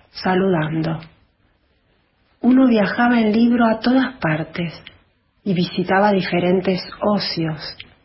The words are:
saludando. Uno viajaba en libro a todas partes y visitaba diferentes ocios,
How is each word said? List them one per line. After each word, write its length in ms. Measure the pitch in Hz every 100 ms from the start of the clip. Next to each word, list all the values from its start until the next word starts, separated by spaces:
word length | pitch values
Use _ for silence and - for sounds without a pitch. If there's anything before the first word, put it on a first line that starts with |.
| _
saludando. 920 | - 185 185 190 170 156 160 160 160 - _ _ _ _ _ _ _ _ _ _ _ _ _
Uno 240 | 233 262 262
viajaba 540 | 226 185 - 240 240
en 120 | 214
libro 340 | 214 240 240 233
a 120 | 220
todas 380 | 247 262 254 -
partes 560 | 165 156 160 - 165 - - - _ _ _ _
y 100 | 208
visitaba 580 | 175 175 - 180 190 208
diferentes 720 | 196 180 175 175 185 185 180 - -
ocios, 760 | - 202 - - 160 156 - - - _